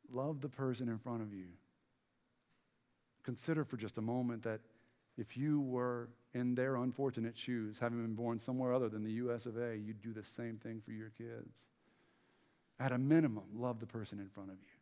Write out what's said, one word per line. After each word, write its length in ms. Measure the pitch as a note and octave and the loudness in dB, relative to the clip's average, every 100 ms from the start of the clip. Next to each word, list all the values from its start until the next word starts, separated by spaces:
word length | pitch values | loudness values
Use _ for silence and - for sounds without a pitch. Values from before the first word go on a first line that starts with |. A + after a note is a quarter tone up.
| - | -6
love 300 | B2 C#3 D3+ | -2 -2 -2
the 80 | C#3 | -4
person 400 | - C3+ A#2+ B2 | 0 0 2 0
in 100 | A2+ | -2
front 240 | B2+ A#2 | -2 -4
of 120 | G#2+ | -4
you. 140 | G2+ F2+ F2 _ _ _ _ _ _ _ _ _ _ _ _ _ _ _ _ | -6 -10 -14 _ _ _ _ _ _ _ _ _ _ _ _ _ _ _ _
Consider 420 | - A#2+ - D#3 D3 | -6 -4 0 0 0
for 100 | B2 | -2
just 220 | G#2+ - | -4 -2
a 40 | |
moment 420 | A2 B2 B2 A#2 | 0 2 0 0
that 180 | A2+ A2 - - - _ _ - | -4 -4 -8 -20 -20 _ _ -10
if 160 | A2 B2 | -8 0
you 240 | D3 D3 | 4 4
were 480 | C3+ B2 B2 A#2+ A#2 - _ | 4 2 2 0 -4 -12 _
in 220 | B2 B2 B2 | 0 2 4
their 220 | C3 C3 | 4 4
unfortunate 600 | B2+ B2 C#3 B2 A2+ A2+ | 2 2 0 2 -2 -2
shoes, 400 | - B2 G#2+ G#2+ | -2 -2 -2 0
having 240 | A#2+ A#2 | 0 2
been 140 | A2+ A2 | 0 0
born 240 | A#2+ A2+ | 0 0
somewhere 340 | A#2 B2+ B2+ | 0 0 4
other 160 | B2+ A#2 | 4 4
than 140 | A2 | 0
the 80 | G#2+ | -2
U 200 | A2 B2 | 0 0
S 140 | A#2+ A#2+ | 0 -2
of 100 | A2+ | -4
A, 220 | A#2+ A2 | -2 -2
you'd 240 | G#2 A2 | -6 -6
do 120 | A2+ | -8
the 100 | A2 | -8
same 340 | G#2 - A#2 A2 | -10 -8 -6 -6
thing 240 | A#2 A2+ | -6 -8
for 80 | A2 | -8
your 180 | A2 A2 G#2+ | -8 -8 -10
kids. 520 | A#2 A#2 - - - _ _ _ _ _ _ _ _ _ _ - | -10 -8 -12 -16 -20 _ _ _ _ _ _ _ _ _ _ -2
At 120 | C3+ | 0
a 60 | B2 | 2
minimum, 460 | C3+ D#3+ D#3 G#2+ F#2+ | 8 8 8 4 -6
love 260 | A2 B2 A#2 | -2 -2 -2
the 60 | A2 | -4
person 340 | A2+ G#2 G#2 | -6 -6 -8
in 100 | F#2+ | -10
front 200 | G2 F#2+ | -10 -12
of 60 | F#2+ | -14
you. 160 | - - | -18 -20